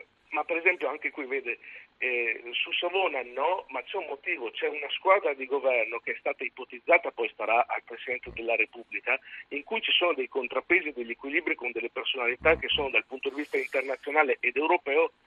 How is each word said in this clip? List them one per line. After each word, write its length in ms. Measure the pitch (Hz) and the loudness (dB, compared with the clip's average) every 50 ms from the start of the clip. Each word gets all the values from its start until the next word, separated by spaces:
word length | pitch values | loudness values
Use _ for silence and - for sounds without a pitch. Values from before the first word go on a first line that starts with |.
| - - _ _ _ _ | -20 -20 _ _ _ _
Ma 140 | - 156 151 | -4 -4 -2
per 120 | - 165 165 | -2 -2 2
esempio 300 | 165 185 180 180 156 131 | 2 2 2 2 0 -4
anche 220 | 139 151 - 147 | -4 -4 -6 -8
qui, 140 | - - 143 | -6 -6 -6
vede, 320 | 123 135 139 123 120 113 - - - - - - - _ _ | -4 -4 -4 -4 -4 -6 -6 -10 -14 -18 -18 -20 -20 _ _
eh, 440 | 127 127 123 120 120 113 110 - - 120 120 | -2 -2 0 0 0 0 -2 -2 -6 -6 -4
su 200 | - - 170 165 | -4 -2 -2 -2
Savona 480 | - - 175 175 196 190 175 147 135 120 | -2 0 0 2 2 2 2 0 -2 -4
no, 420 | 123 123 127 143 160 185 196 - - | -4 -4 -2 0 0 0 0 -2 -6
ma 120 | 139 131 120 | -8 -10 -8
c'è 140 | - - | -6 -6
un 100 | 147 160 147 | -6 -6 -6
motivo, 420 | 143 139 - 185 175 147 120 110 | -8 -8 -6 -6 -4 -4 -4 -6
c'è 160 | - - 165 | -4 -4 -2
una 220 | 156 147 151 147 135 - | -2 -2 -4 -6 -6 -6
squadra 380 | - - 185 190 208 - 156 143 | 0 6 6 6 6 6 2 0
di 100 | 135 131 | 0 -2
governo 540 | 127 135 143 123 135 127 120 110 107 117 113 | -2 -2 2 4 4 4 4 2 0 -2 -4
che 120 | - 131 117 | -4 -6 -6
è 40 | - | -4
stata 240 | - 147 139 - 139 | -4 -4 -4 -4 -6
ipotizzata, 720 | 120 - - 123 - - 123 - - - 127 - 143 - | -8 -8 -10 -12 -12 -14 -8 4 4 4 6 4 0 -4
poi 160 | - 117 107 - | -4 -4 -4 -4
starà 320 | - 110 104 113 120 123 - | -4 0 2 4 4 4 2
al 140 | 113 113 - | 0 -4 -6
Presidente 480 | - 120 113 - - 123 123 - 123 - | -10 -14 -10 -6 -6 -6 -6 -8 -10 -10
della 220 | 120 117 117 113 | -6 -2 0 0
Repubblica, 600 | 110 110 - - 117 117 - 98 101 - 120 123 - - - - - - - | 0 0 -2 -2 -8 -16 -12 -12 -8 -2 -2 -2 -2 -4 -8 -16 -16 -12 -10
in 120 | 143 143 143 | -10 -10 -6
cui 180 | - 220 - - | -4 -4 -4 0
ci 100 | - - | 2 4
sono 200 | - 175 175 160 | 4 4 4 2
dei 120 | 135 127 - | 0 -2 -2
contrappesi 600 | - 135 127 120 - 135 - - 170 185 170 151 | -4 -4 -4 -2 -2 -4 2 4 2 2 2 0
e 40 | 143 | -4
degli 160 | 127 120 117 117 | -6 -8 -8 -8
equilibri 420 | - - 139 143 170 165 160 160 | -8 -8 -2 -2 0 0 0 -2
con 160 | - 117 123 | -2 -4 -6
delle 200 | 117 117 117 117 | -4 -4 -6 -4
personalità 680 | - 131 113 - - 131 120 120 123 - - 156 165 | -6 -4 -4 -2 -2 0 0 -2 -2 2 4 4 4
che 100 | - - 123 | 4 2 0
sono 220 | - 160 143 131 | 0 0 0 0
dal 140 | 123 113 - | 0 0 0
punto 220 | - - 131 - 139 | -2 -6 -6 -4 -4
di 80 | 131 | -4
vista 200 | 143 151 - - 143 | -4 -4 -2 -2 -2
internazionale 800 | 131 - - - - 139 127 - - 139 143 156 151 131 117 - | -2 0 -2 -2 -2 -2 -4 -4 -4 0 2 4 4 4 2 0
ed 160 | - 123 - | 0 0 0
europeo 560 | 135 151 160 175 - - 143 139 156 165 156 - _ _ | 0 2 2 2 2 2 2 2 2 2 2 -2 _ _